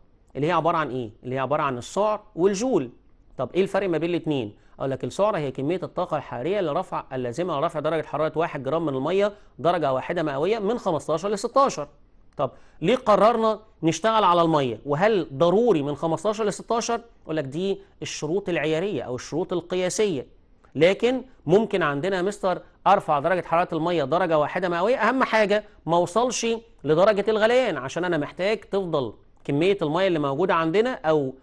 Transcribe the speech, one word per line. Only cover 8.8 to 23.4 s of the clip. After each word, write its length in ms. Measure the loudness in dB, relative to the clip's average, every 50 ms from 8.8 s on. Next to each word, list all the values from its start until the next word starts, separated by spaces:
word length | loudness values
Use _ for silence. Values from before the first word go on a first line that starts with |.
| -2
من 80 | -2 -2
المية 380 | -2 -2 0 0 0 0 0 -2 -6 -18 -20 -10 -2
درجة 340 | 0 0 2 2 0 0 0
واحدة 300 | -2 -2 -4 -2 -2 -2
مئوية 360 | -2 -2 -2 0 0 0 0
من 180 | -2 -2 -2 -2
خمستاشر 500 | -2 -2 -2 -2 -2 -2 -2 -2 -2 -4
لستاشر. 580 | -4 -4 -4 0 2 2 2 2 0 -4 -8 -12 -14 -20 -20 _ _ -20 _ -12 -6
طب 140 | -4 -4 -4 -6 -10 -20 -20 -10 -2
ليه 140 | 0 2 2
قررنا 640 | 2 4 4 4 6 6 4 4 4 2 0 0 -2 -6 -18 _ -2 -2
نشتغل 400 | -2 0 0 0 2 2 4 4
على 180 | 6 6 6
المية؟ 380 | 4 4 4 2 0 0 -4 -6 -4
وهل 420 | -4 0 2 2 2 2 2 0 -2 0
ضروري 480 | 2 2 4 4 4 4 4 4 2
من 140 | 0 -2 -4
خمستاشر 480 | -2 -2 -2 -2 0 -2 -2 -2 0 -2
لستاشر؟ 580 | -4 -4 -4 -4 -4 -2 -2 -2 -2 -4 -4 -6 -10 -20 _ -10
أقول 120 | -6 -4
لك 60 | -4 -4
دي 360 | -4 -4 -4 -2 -2 -4 -4 -8 -16 _ -14
الشروط 480 | -12 -10 -8 -6 -4 -4 -4 -4 -2 -2
العيارية 520 | -2 -2 0 0 0 -2 -2 -2 -4 -6 -6
أو 120 | -6 -8
الشروط 380 | -10 -8 -6 -6 -6 -4 -4 -4
القياسية. 760 | -6 -4 -4 -4 -2 -2 -2 0 0 0 0 -2 -4 -6 -10 -16 -20 -20 _ _ _ _ _ 0
لكن 480 | 2 4 4 4 2 0 0 0 -2 -6 -10 -18 -10 0
ممكن 380 | 4 4 4 4 2 0 0 0
عندنا 340 | 0 0 -2 -2 -2 -2
يا 40 | -2
مستر 400 | -2 -4 -4 -2 -2 -2 -2 -4 -6 -14 _ _ 2
أرفع 320 | 4 4 4 4 2 0 2
درجة 260 | 2 2 0 0